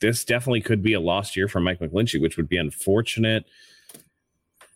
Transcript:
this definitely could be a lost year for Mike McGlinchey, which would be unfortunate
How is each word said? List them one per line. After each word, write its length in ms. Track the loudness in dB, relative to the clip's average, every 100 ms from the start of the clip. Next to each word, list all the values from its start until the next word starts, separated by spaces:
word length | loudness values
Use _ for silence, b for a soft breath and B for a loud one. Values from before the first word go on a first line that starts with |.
this 240 | -2 0
definitely 360 | 0 -2 0 -2
could 220 | 0 0
be 100 | 2
a 80 | 2
lost 340 | 2 0 -2
year 140 | -2 -2
for 100 | 0
Mike 220 | 0 0
McGlinchey, 400 | -2 0 0 0
which 160 | 0 0
would 120 | -2
be 100 | -2
unfortunate 840 | -2 -4 0 2 0 0 0 0 -4 b b b b b b _ _ _ _ _ -20